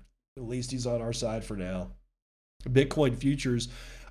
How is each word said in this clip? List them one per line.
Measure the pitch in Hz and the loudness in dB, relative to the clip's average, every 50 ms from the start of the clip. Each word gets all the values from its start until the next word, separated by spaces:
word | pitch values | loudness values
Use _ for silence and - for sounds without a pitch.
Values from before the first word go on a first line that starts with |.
| - - _ _ _ _ _ | -16 -20 _ _ _ _ _
At | 135 123 113 | -12 -8 -6
least | 123 127 120 123 131 | -4 -4 -4 -4 -4
he's | 127 120 | -2 -2
on | 123 120 117 | 0 0 0
our | 113 117 117 | -2 -2 -2
side | - 120 110 110 113 110 | -2 -2 -2 -2 -4 -4
for | - 110 | -6 -6
now. | 95 90 90 95 92 90 - - - _ _ _ _ _ _ _ _ _ _ _ - - 127 | -4 -4 -4 -4 -4 -4 -6 -10 -14 _ _ _ _ _ _ _ _ _ _ _ -10 -4 4
Bitcoin | 123 135 143 147 - 156 147 127 117 | 6 6 6 6 6 4 4 4 4
futures | - 139 139 143 139 - 131 120 117 117 - - - - - - - - - | 2 2 2 2 2 2 2 2 2 0 -2 -8 -12 -14 -16 -16 -16 -14 0